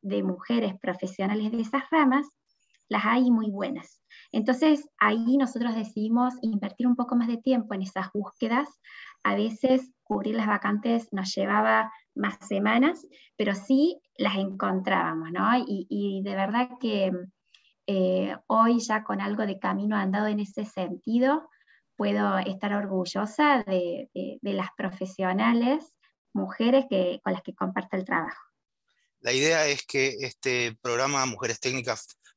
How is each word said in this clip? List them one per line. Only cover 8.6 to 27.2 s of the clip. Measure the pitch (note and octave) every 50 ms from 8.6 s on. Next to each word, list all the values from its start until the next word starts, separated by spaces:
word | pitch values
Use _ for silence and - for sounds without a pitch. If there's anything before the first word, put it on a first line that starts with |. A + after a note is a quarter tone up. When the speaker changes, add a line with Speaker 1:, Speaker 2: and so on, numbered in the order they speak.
| D4 D4 - _ _ - - - - - - _ _
Speaker 1:
A | G#3+ G3+
veces | G3+ G#3 A3+ G#3+ - - B3+ C4 C4 B3+ - _ _ _
cubrir | _ G#3 G3+ G3+ G#3+ A3
las | A3+ G#3+ G#3+
vacantes | G#3 G3 - G3+ G#3 G#3 - A#3 A#3 A#3 A#3 -
nos | - F#3+ F#3+ F#3+ -
llevaba | - G3 G3 G#3 G#3+ G#3+ A3 A3 A3 A3 A3 - - _ _ _
más | - G#3 G3+ G3+ - - -
semanas, | G#3 G3 G3+ G#3+ A3 A#3+ C4 D#4 F#4 - - - - - - _ _ _
pero | G#3+ G#3 G3
sí | G3 - - C4+ C4+ D4 F4 F4 - _ _ _ -
las | - G3+ G3
encontrábamos, | G3 G3 G3 G3 G3 G3+ G3 F#3+ F#3+ F#3+ - G3 F#3 F3 E3 D#3+ D#3+ D#3+ D#3+
¿no? | E3+ F3+ G3 G#3+ A#3 B3+ B3
Y, | - G#3 G3 F3+ _
y | G3+ G3+ G3+ G3+ G3 F#3+ G3
de | G3+ G3
verdad | G3 G3 G3 G#3 A#3 B3 B3 A#3+ -
que, | - A3+ G#3+ G3+ F#3+ F#3+ F#3 F3+ F3+ F#3+ _ _ _ _ _ - _ _ _ _ _ -
eh, | G3+ F#3+ F#3 F#3 F#3 F#3 F#3 - - - _ _
hoy | A3+ A3 A3+ A#3 A#3+ A#3
ya | A3 - G#3+ G#3+ G#3+
con | G#3+ G#3 G3
algo | G3 G3+ G#3 G#3+ A3
de | G3+ F#3+ F#3+
camino | - F#3+ G3 G3 G3+ G#3 G#3+
andado | G#3 G3 F#3+ F#3+ G3+ G#3+ G#3+
en | G#3+ G#3
ese | G#3 G3 - - G#3+
sentido, | G#3+ - - F#3 E3+ F3+ F3+ _ - A3 A#3+ B3+ C4 C#4+ D#4+ D#4+ - _ _ _ _ _ _ _ _ _
puedo | - G#3 G3+ G3+ G#3 G#3 G3+ G3 F#3+
estar | F#3+ G3+ F#3+ - - G3+ G3+
orgullosa | G#3 G3+ G3 F#3+ F#3 F3+ F3+ - G3 G#3 G#3+ - - D4+ D4 C#4+ B3+ G#3
de, | - F#3+ F#3 F3+ E3+ F3 F#3+ - - _
de, | F#3+ F#3 G3 G#3+ -
de | - G3+ G3
las | F#3+ F#3+ F#3+ -
profesionales, | - G#3 F#3+ F#3 - - F#3+ F#3+ - F#3+ F#3 F#3 G3 A3 A#3 A#3 A#3 A#3 B3 C#4 D#4+ D#4+ - _ _ _ _ _ _ _ _ _
mujeres | G3+ F#3+ F#3+ F#3+ - A3+ A#3 B3+ C4+ C4 C4
que, | - F#3+ F#3 F3+ F3+ -